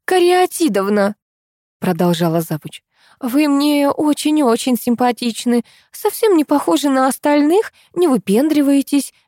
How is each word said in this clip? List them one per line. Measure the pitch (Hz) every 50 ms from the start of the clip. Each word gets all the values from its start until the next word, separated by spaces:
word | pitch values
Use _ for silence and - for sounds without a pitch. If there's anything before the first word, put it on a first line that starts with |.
| _
Кариатидовна", | - 370 370 349 349 359 359 359 359 - - 339 285 190 202 190 202 208 208 196 202 208 - _ _ _ _ _ _ _ _ _ _ _ _
продолжала | - 185 175 131 180 175 170 160 180 165 160 170
завуч, | 160 - 156 151 - 160 - - _ _ _ _ _ _ _ -
вы | 277 233 233 294 302 285
мне | 277 277 285 294 294 285 285 285
очень-очень | - - 311 302 285 - - 302 302 302 285 233 226 240 - 262 247
симпатичны. | 214 - 247 240 - 254 247 233 - 247 233 220 - - 247 240 240 - _ _ _ _ _
Совсем | - - - 415 - - 453 427 370
не | 311 285
похожи | - 302 277 - - 339 294 285 285
на | 269 262 262
остальных, | 269 247 - - 294 294 294 294 302 349 415 453 - - _ _ _ -
не | 349 359 320
выпендриваетесь, | 254 202 - - 196 226 294 311 311 302 277 277 285 277 269 - 285 285 - - - _ _